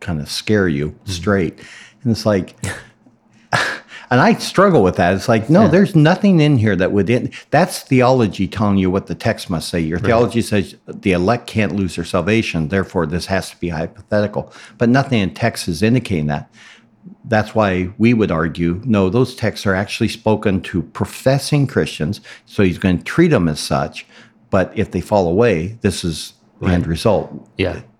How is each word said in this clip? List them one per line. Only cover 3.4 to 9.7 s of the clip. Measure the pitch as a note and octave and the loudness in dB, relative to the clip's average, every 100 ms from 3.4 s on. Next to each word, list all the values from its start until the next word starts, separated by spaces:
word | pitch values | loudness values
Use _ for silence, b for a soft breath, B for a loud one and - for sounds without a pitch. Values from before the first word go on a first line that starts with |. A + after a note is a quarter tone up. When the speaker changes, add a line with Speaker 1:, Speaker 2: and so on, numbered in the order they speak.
| _ B B B B B - | _ B B B B B -2
Speaker 1:
and | B2 | 2
I | F#3+ | 4
struggle | A3 - - G3 D#3+ | 2 0 2 4 6
with | F#2 F2 | 4 2
that. | F2 | 2
It's | F#2+ - | 2 2
like, | A2+ A2 | 0 4
no, | E3+ | 4
Speaker 2:
Yeah. | G#3 | 6
Speaker 1:
there's | E3+ G3+ | 4 4
nothing | D#3 D3+ F#3+ G3+ F3 | 4 4 4 4 4
in | D3 C#3 | 4 4
here | G#2+ | 2
that | F2+ F#2 | 2 2
would, | G2+ F#2 | 2 2
in-, | A#2+ C3+ B B | 0 -2 B B
that's | D3 F3+ - | 0 0 -4
theology | - B2+ B2 C3 G#2+ D#2+ F#2 | 0 2 4 4 2 -2 -6
telling | - G#2 G2 | -2 0 2
you | F#2 | 2
what | F#2+ - | 0 -4
the | |
text | E2 A#2 G#2+ - | -4 -4 -4 -4
must | E2 | -6
say. | - | -4